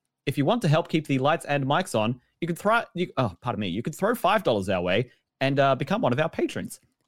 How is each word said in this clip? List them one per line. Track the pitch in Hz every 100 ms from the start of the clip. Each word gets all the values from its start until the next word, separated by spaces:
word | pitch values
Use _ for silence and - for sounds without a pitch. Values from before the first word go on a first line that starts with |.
| _ _ -
if | -
you |
want | 143 240
to | 170
help | 156 -
keep | 175 151
the | 135
lights | 139 165
and | - 143
mics | 135 156 190 113
on, | 107 127 _ _
you | 165
can | 165
throw, | 202 226 -
you, | 170 180 -
oh, | 120 85
pardon | 123 104
me, | 101
you | 92
can | 139
throw | 151 202 247
five | 175 214
dollars | 175 107 95
our | 92
way | 90 98 127 _ _ -
and, | 135 139
uh, | 139 131
become | 143 208
one | 147
of | 123
our | 165
patrons. | - 339 - - - _ _